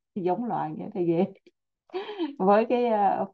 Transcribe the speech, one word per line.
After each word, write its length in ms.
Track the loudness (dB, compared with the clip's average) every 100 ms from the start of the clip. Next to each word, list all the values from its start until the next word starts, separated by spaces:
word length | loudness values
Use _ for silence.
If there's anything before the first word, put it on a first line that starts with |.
| _ -6
Giống 300 | -2 -2 -2
loài 260 | -4 -4 -8
nghe 120 | -8
thì 120 | -2 0
ghê. 200 | 2 0 -2 _ _ _ _ _
<laughs> 500 | -10 -8 -6 -6 0
Với 260 | 4 4 4
cái, 180 | 2 2
ờ, 380 | 2 2 2 -2